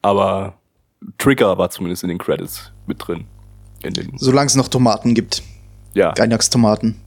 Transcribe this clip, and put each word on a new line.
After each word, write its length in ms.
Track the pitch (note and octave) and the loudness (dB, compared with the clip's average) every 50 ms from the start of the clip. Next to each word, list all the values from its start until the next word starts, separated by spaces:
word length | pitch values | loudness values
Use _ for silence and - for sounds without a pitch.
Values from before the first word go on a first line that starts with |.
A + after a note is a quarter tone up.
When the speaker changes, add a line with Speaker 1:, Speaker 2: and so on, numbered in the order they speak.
| - | 2
Speaker 1:
aber 500 | G2+ G2 G2+ G2 F#2+ F#2+ F#2+ F#2+ G2 - _ _ _ _ _ _ _ _ _ - - - | 2 2 2 2 0 0 -2 -4 -8 -12 _ _ _ _ _ _ _ _ _ -20 -20 -12
Trigger 400 | _ - C#3 C#3 B2+ A#2+ G2+ F#2 | _ 2 2 4 4 4 2 4
war 140 | F#2 F#2+ F2 | 2 0 -2
zumindest 320 | - - F#2+ F2 F2+ - - | -2 -6 -6 -6 -6 -6 -6
in 60 | F2+ | -6
den 100 | E2+ F2+ | -6 -6
Credits 520 | - - D2+ - - - - - - - - - - | -2 -4 -4 -4 -4 -10 -12 -16 -16 -20 -20 -20 -10
mit 120 | - - - | -10 -10 -10
drin. 260 | - - F2 E2 G#2+ - - - - - - - - - - - | -8 -10 -10 -10 -10 -16 -20 -20 -20 -20 -20 -20 -20 -20 -20 -14
In 120 | - - - | -12 -8 -8
den 220 | - - - - | -8 -8 -10 -10
Speaker 2:
Solang's 380 | - C3+ C3 B2+ C#3 C#3+ C#3 C3 | -2 0 2 2 2 2 2 0
noch 120 | C3+ B2 | 0 0
Tomaten 480 | - - C3 B2+ A#2 G#2 - - A#2+ A#2+ | 0 0 2 2 2 2 2 0 0 2
gibt. 260 | A2 G#2 - - - - - - - - - - - - - - | 2 0 -2 -8 -10 -10 -14 -20 -20 -20 -20 -20 -20 -20 -6 0
Speaker 1:
Ja. 200 | - F#2 E2 - | 2 2 2 2
Speaker 2:
Gainax-Tomaten. 880 | - B2+ A2+ A#2 A2 - - - B2+ A#2 G#2+ G#2+ G#2 - A2+ A2+ - - | 0 0 2 2 0 0 0 2 4 4 4 2 2 0 -4 -4 -4 -16